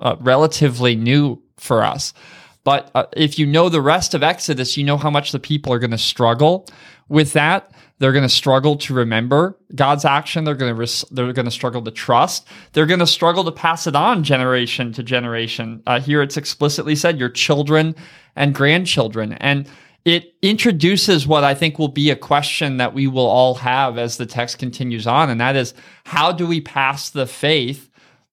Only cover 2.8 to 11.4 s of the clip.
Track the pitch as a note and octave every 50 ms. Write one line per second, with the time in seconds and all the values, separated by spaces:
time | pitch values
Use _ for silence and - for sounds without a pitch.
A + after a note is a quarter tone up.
2.8 | - - - B2+ C3+ - - - D#3 D3 C#3+ - D3+ C#3+ C#3+ D#3+ F3 F3+ E3 D#3+
3.8 | C3+ C#3+ D#3+ F3+ F3 - - C#3 C#3 D#3 F3+ F#3 - - D3+ B2+ C3 B2+ - D3
4.8 | C#3+ C#3+ C#3+ D3 C#3+ D3+ D3 D3 C#3+ - - C#3 - - D3+ D3 D3 C#3 B2+ A#2+
5.8 | A#2+ A#2+ A2+ A2 - - - - B2 A2+ A#2 A#2+ D3 D#3 F3+ F#3+ - - - -
6.8 | - - - _ _ - C#3+ D3+ D#3 C#3+ - D3+ D3 D#3 F3 E3 - _ _ -
7.8 | _ _ _ _ C#3 C3+ C3 C#3+ C#3 B2 - - - C#3+ C3 C3+ C3 D3+ D3 C#3+
8.8 | - - C3+ B2+ A#2+ A#2 A2+ A2 A2+ B2 C#3 D3 E3+ F#3+ F#3+ - _ _ - C3
9.8 | C#3+ C3+ D3 C#3+ C#3+ D#3 C#3 D3 D#3 - - E3+ D#3+ D#3 D3 C3 C3+ B2 A#2 A2+
10.8 | A#2+ A#2 - - - - - B2+ B2 B2 B2+ C3